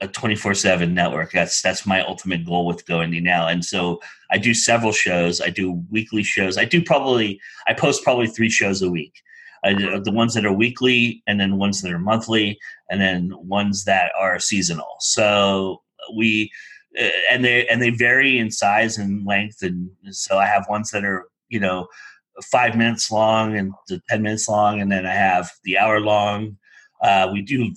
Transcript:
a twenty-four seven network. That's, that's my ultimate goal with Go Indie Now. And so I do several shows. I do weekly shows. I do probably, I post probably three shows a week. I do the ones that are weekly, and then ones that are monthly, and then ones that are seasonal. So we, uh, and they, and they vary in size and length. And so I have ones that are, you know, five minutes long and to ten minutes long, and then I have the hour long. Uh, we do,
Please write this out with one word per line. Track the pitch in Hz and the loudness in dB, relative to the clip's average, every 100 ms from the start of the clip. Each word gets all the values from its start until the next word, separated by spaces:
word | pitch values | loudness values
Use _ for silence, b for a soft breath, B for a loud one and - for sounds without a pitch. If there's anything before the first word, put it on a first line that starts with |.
a | 98 | -10
twenty-four | - 113 104 104 98 | -6 -2 -2 -2 0
seven | 98 90 87 90 | 2 2 2 2
network. | 87 76 82 | 0 -2 -2
That's, | 90 85 - | -2 0 0
that's | 92 90 101 | -2 -2 0
my | 95 | 0
ultimate | 87 92 92 87 82 | -2 -6 -4 -4 -2
goal | 87 85 | -2 -2
with | 85 - | -4 -4
Go | 85 | -2
Indie | 82 82 | -2 -2
Now. | 87 87 82 | 0 2 0
And | 87 | -2
so | 85 95 87 85 B B B | -2 -2 -2 -4 B B B
I | 98 | 0
do | 120 | 2
several | 113 - 117 113 | 2 2 2 2
shows. | 107 98 90 87 87 | 0 0 2 0 0
I | 90 | -4
do | 95 92 87 87 | -2 -4 -4 -4
weekly | 107 110 107 | -4 -2 -2
shows. | 101 - 95 98 | 0 0 0 0
I | 95 | 2
do | 175 | 2
probably, | 170 147 135 120 104 98 B B - | 4 2 4 2 2 -4 B B -2
I | |
post | 113 147 139 | 2 0 2
probably | - 123 113 | 2 2 0
three | 113 113 | 0 0
shows | - 101 95 | 2 0 0
a | 92 | 0
week. | 87 76 _ B B B B | -2 -6 _ B B B B
I | - | 0
do | 98 95 98 | 0 0 -2
the | 101 | -2
ones | 107 117 113 | 2 2 2
that | 104 | 0
are | |
weekly, | 98 120 123 127 123 117 113 - | 2 0 2 2 2 0 -2 -2
and | 101 | 0
then | 98 98 | 0 0
ones | 101 98 | 0 -2
that | 92 | -4
are | 87 | -2
monthly, | 98 113 113 110 104 104 B B - | 0 0 0 0 0 -4 B B -6
and | 95 | 0
then | 95 90 90 92 | 2 0 -4 -6
ones | 87 101 104 101 - | -4 -2 0 -2 0
that | 95 87 92 | 0 0 0
are | 95 87 | -2 -2
seasonal. | - 101 87 80 - - | -2 -2 -2 -4 -8 -6
So | - - 104 104 98 98 95 87 _ _ - 113 | -2 2 4 4 4 2 -2 -6 _ _ -10 0
we, | 113 107 107 B B B B - | 2 2 -2 B B B B -4
uh, | 107 87 90 | -2 0 2
and | 127 | 4
they, | 123 120 120 | 4 2 2
and | 117 | 2
they | 120 | 0
vary | 117 120 131 135 123 | 2 2 4 4 2
in | 110 | -2
size | - 101 107 113 110 | 0 2 2 0 -2
and | 101 101 101 | -4 -4 -2
length. | 101 104 - | -2 -4 -6
And | 92 90 90 - 98 | -6 -6 -8 -12 -16
so | 95 - 98 | -12 -2 0
I | 98 | 2
have | 101 101 | 2 0
ones | 107 107 | -4 -4
that | 104 | -4
are, | 101 95 - _ _ | -2 -4 -8 _ _
you | 117 | -4
know, | 98 92 90 B B B _ - | -2 -2 -6 B B B _ -20
five | - 123 123 113 | 0 2 2 2
minutes | 117 113 - | 0 0 -2
long | 107 110 110 110 107 | 2 4 2 0 -2
and | 95 98 - | -4 -8 -12
to | 90 - | -10 -4
ten | 110 | -2
minutes | 107 110 - | -2 -2 0
long, | 104 104 104 | 2 2 2
and | 98 | 0
then | 95 92 | 0 0
I | 98 | 0
have | 95 90 87 - | 2 0 -2 -8
the | 95 95 | -4 0
hour | 110 107 | 2 2
long. | 104 104 104 104 107 101 b b b _ | 2 2 2 -2 -6 -12 b b b _
Uh, | 104 98 92 | 2 4 2
we | 101 | -2
do, | 98 135 110 | -4 -2 -2